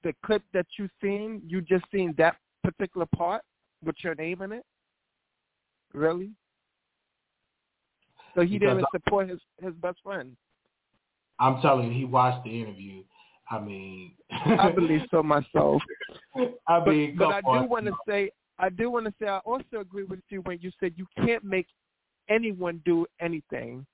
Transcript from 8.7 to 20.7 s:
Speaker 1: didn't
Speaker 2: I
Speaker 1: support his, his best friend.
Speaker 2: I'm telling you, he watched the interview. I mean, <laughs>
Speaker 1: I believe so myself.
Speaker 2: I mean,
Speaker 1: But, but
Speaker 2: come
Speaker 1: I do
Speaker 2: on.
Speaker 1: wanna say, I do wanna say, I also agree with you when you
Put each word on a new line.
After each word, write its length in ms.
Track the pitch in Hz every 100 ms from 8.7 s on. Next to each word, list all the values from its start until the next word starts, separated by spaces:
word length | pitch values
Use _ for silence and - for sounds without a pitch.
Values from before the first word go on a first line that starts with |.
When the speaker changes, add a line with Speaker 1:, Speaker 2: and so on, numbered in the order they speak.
| 190
Speaker 1:
didn't 60 | 180
Speaker 2:
I 120 | 180
Speaker 1:
support 300 | - 202 190
his, 100 | 180 _ _
his 120 | 180
best 240 | 165 175 175
friend. 340 | - 196 127 123 _ _ _ _ _ _ _ _ _ _
Speaker 2:
I'm 220 | 131 127
telling 280 | 147 131 117
you, 40 | 120
he 60 |
watched 400 | 131 127 127 123
the 180 | 120 113
interview. 400 | 110 95 98 95 95 _ _ _ -
I 80 | 113
mean, 540 | 104 98 95 95 90 _
<laughs> 80 | _
Speaker 1:
I 400 | - 147 214 196
believe 320 | 175 170 156 -
so 120 | 170
myself. 600 | 156 147 - 156 147 147 - - - - _ 262 247 247 -
Speaker 2:
I 160 | 170 170
mean, 300 | 151 - 170
Speaker 1:
But, 100 | 156
but 40 |
Speaker 2:
come 0 |
Speaker 1:
I 80 | 202
do 240 | 196 254
Speaker 2:
on. 40 | 254
Speaker 1:
wanna 240 | 233 214 196 -
say, 220 | 202 196 _ _ _
I 100 | 185
do 220 | 180 233
wanna 220 | 240 220 202
say, 60 | 214
I 120 | 196
also 420 | 202 254 254 226
agree 240 | 190 190
with 160 | 196 190 -
you 120 | 196
when 160 | 185 175
you 100 | 175